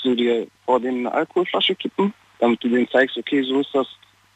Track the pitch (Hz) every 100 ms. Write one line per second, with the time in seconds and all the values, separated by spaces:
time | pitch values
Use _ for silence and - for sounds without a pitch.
0 | 131 120 120 117 - _ - 127 127 123
1 | 120 143 160 180 180 - - 190 - -
2 | 202 - _ - 120 117 123 123 117 127
3 | 131 120 - 143 131 135 139 135 123 -
4 | _ _ _